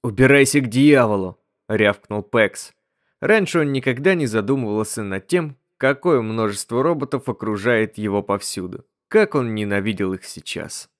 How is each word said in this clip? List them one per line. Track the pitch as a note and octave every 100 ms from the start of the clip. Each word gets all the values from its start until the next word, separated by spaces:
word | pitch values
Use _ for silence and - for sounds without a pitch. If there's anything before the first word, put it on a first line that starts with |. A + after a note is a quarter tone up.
«Убирайся | B2 G2+ C3 C#3+ C3+ D#3
к | B2+
дьяволу!» | A#2+ D3 C#3+ A#2 G#2 F#2 F2 _ _ _
рявкнул | G#2+ G#2 G2+ _ G#2
Пэкс. | G#2 A#2+ G#2 - - _ _ _ _ _
Раньше | - A3 F#3+ F3
он | D3
никогда | C3+ B2+ B2 D#3 F#3
не | C3+
задумывался | A2 G#2 C#3 A2+ G#2 G#2+ -
над | G#2 F#2+ -
тем, | F3 D#3 C3+ _ _
какое | C3+ C#3 F3+ C#3
множество | A2 A2 A2 G2+ - A#2
роботов | C#3+ E3 C3+ C3+ B2+
окружает | A2 G#2+ G#2 G#2+ A#2 A2 -
его | G#2+ G2+
повсюду. | G2+ G2+ - - F2+ F2 _ _ _
Как | G#3+ G#3
он | D3+ A#2+ G#2+
ненавидел | G#2 G2+ G2 G2+ F#2+
их | F#2+ -
сейчас. | - - - D2+ - -